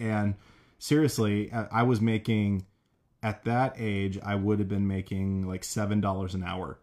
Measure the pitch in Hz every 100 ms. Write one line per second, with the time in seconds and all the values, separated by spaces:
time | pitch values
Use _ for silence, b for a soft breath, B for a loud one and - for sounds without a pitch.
0 | 113 107 104 98 b b b b - 147
1 | 151 - 107 104 104 113 107 110 120 117
2 | 113 110 107 110 104 98 95 _ _ _
3 | _ _ 110 101 113 120 131 - 110 101
4 | 98 98 101 101 98 104 98 101 98 98
5 | 92 95 95 98 92 92 - - 104 104
6 | 98 95 92 92 90 92 80 -